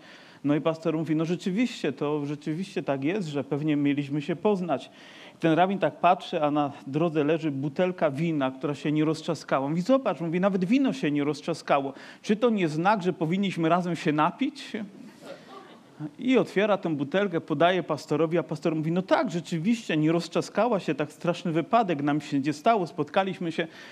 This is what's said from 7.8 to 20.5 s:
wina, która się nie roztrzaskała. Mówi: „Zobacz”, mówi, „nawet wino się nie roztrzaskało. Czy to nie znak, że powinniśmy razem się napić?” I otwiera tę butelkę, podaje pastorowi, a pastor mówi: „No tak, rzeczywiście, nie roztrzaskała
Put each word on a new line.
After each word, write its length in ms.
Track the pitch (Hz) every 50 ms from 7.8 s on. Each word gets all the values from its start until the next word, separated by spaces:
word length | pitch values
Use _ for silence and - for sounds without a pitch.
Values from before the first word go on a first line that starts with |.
| 180 185 180 - 160 151
wina, 400 | 139 139 170 170 156 143 131 131
która 240 | 131 - - 147 147
się 180 | 139 - 156 151
nie 120 | 156 151
roztrzaskała. 640 | 160 156 156 - - 156 - - - 160 135 135 143
Mówi: 140 | 160 175 180
„Zobacz”, 380 | - 262 262 262 214 165 139
mówi, 200 | 165 165 160 180
„nawet 240 | 190 202 190 190 185
wino 280 | 175 247 285 269 240 -
się 180 | - 180 151
nie 140 | 147 143 143
roztrzaskało. 680 | 147 151 151 - 175 160 - - - 165 143 135 135 - - - - - - -
Czy 140 | - 214
to 140 | 214 254 240
nie 180 | 220 202 175 151
znak, 340 | 147 156 170 196 220 208 170
że 100 | 185 -
powinniśmy 560 | - 165 160 185 190 202 190 - 165 160 160
razem 280 | 170 185 175 180 165
się 160 | - - 165 147
napić?” 600 | 151 151 175 - - 269 285 - - - - - - 208 - - - - - - - - - - - - - 403 392 - - - - - - - - 151 151 - -
I 200 | - 254 262 220
otwiera 400 | 170 - - 185 208 208 190 -
tę 180 | - 175 156
butelkę, 440 | 139 143 135 - 190 202 196 165 160
podaje 420 | 160 - 160 143 165 175 190 180 156
pastorowi, 560 | - 156 135 - - 151 147 165 160 170 170
a 40 | 156
pastor 340 | - 160 151 - 170 156
mówi: 160 | 160 151 165 170
„No 100 | 185 185
tak, 280 | - 311 - 294 190
rzeczywiście, 680 | 156 175 - - 175 160 160 220 240 233 - - 170
nie 160 | 151 151 156 165
roztrzaskała 680 | 170 170 - - 175 156 -